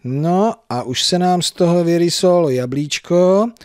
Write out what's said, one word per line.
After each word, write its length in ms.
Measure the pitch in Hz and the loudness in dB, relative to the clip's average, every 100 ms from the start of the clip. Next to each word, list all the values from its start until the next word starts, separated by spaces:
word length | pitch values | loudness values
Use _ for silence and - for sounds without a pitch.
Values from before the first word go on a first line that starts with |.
No 520 | 123 135 160 180 220 226 - | -8 -4 0 0 0 -4 -6
a 140 | 120 | -6
už 200 | 120 127 | -6 -4
se 160 | - 180 | -2 0
nám 220 | 180 180 | 0 0
z 100 | 156 | -2
toho 320 | - 175 175 | 0 0 2
vyrysovalo 680 | 170 170 170 - 180 175 165 | 2 0 0 0 2 2 2
jablíčko, 1000 | 127 127 135 147 - - 175 180 190 226 233 | 0 -2 -4 -4 -6 -2 2 4 4 0 -4